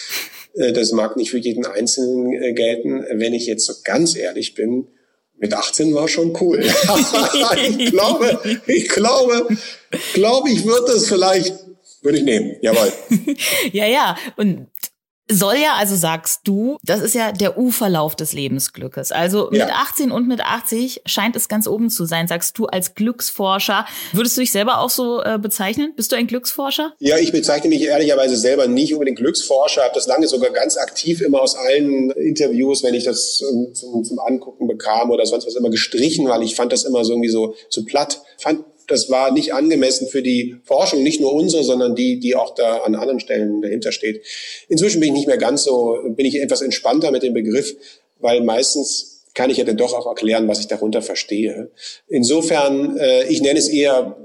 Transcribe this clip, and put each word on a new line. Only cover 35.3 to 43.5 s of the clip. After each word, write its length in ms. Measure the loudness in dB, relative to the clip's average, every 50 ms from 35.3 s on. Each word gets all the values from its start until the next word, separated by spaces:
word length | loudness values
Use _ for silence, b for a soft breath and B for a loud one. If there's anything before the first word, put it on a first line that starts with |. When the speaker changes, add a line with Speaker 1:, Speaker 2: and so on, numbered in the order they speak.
| 0 -2 -4
Speaker 1:
was, 80 | -4 -2
immer 160 | -2 0 0
gestrichen, 580 | 0 0 -2 -2 0 0 2 2 2 2 2 2
weil 140 | 2 0
ich 140 | 0 -2 -2
fand 160 | -2 -2 0
das 120 | 0 0 0
immer 220 | 0 0 0 2
so 60 | 2
irgendwie 180 | 0 0 0 0
so, 240 | 0 0 0 -2 -4 B B B
so 140 | -6 -6 -4
platt. 360 | -2 0 0 0 0 -2 B B B B -6
Fand, 280 | -2 -2 -2 -2 -4 -10 _ _ _ -2
das 200 | 0 0 2 2
war 240 | 2 2 4 4
nicht 220 | 2 2 0 0 0
angemessen 540 | 2 2 4 4 4 4 2 2 0 -2 -2
für 140 | -2 -2
die 340 | 0 2 0 0 0 -4 -8 -10 _
Forschung, 400 | 0 2 2 4 2 2 2 2
nicht 160 | 2 2 2
nur 120 | 2 2
unsere, 300 | 2 2 2 2 2 2
sondern 320 | 2 2 2 2 2 2 2
die, 240 | 0 0 0 0 0
die 160 | 0 0 0
auch 180 | 0 0 -2 -2
da 220 | 0 0 0 0 0
an 180 | 0 -2 -2
anderen 240 | 0 -2 -2 -2 -2
Stellen 420 | -2 -2 -2 -2 0 -2